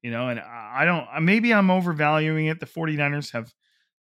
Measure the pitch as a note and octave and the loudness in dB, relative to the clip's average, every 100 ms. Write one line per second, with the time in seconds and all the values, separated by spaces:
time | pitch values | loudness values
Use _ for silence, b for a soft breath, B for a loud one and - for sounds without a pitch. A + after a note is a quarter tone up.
0 | A#2+ A#2 B2+ A#2 - A#2 G#2+ B2 D#3+ F3 | -6 -6 -4 -6 -10 -16 -10 0 2 2
1 | A#2 C#3 E3 G#3+ A#3 A3 F#3+ F#3 F3 D#3 | -2 0 2 4 4 4 4 2 0 0
2 | D3+ D#3 D#3 D#3 D#3 D#3 C#3+ - D#3+ D3+ | 2 2 0 0 -2 -2 -8 -6 -4 -2
3 | C#3+ D3 C#3+ A#2+ A2+ _ _ _ _ _ | -2 -2 -6 -8 -10 _ _ _ _ _